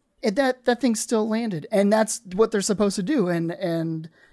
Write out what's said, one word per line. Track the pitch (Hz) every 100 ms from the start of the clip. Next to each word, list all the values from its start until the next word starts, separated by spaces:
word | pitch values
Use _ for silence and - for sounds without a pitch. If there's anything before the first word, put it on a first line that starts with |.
| _ -
it, | 240 196
that, | 262 254
that | - 240
thing | 254
still | 220 - 226 220
landed, | 220 233 170 -
and | 190 202
that's | 220 214 - 185
what | 185 220
they're | 208
supposed | 190 196 208 190
to |
do. | 190 302 180
And, | 170 165
and | 165 185 165 165 160 160 _ _